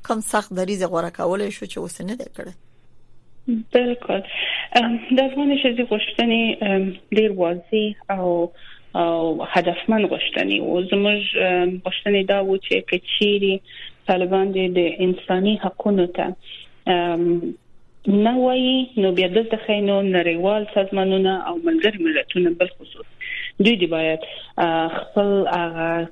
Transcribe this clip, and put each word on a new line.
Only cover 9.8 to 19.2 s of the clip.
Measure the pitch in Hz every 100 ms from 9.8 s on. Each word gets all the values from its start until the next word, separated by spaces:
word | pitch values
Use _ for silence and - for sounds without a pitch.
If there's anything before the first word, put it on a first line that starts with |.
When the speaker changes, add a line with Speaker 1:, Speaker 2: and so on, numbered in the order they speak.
| - 220
Speaker 2:
غوښتنې | 196 - - - - -
وو. | 160 175
زموږ، | 185 196 202 208 202 -
ام، | 185 180 180 185 185
غوښتنې | 180 208 202 190
دا | 196
وو | 196 190
چې | - 190 185
که | 180
چیرې | - - 208 202 196 196 - - - - -
طالبان | 185 180 190 190
دې | 190 185
د | 180 170 -
انساني | 185 180 - 185 196 214
حقونو | 196 - - 196 180
ته، | 175 170 190 - - - - -
ام، | 180 175 170 170 170 170 - _ - - - -
نه | 202 214 254
وایي، | 254 254 254 262 254 220
نو | 190
بیا | 180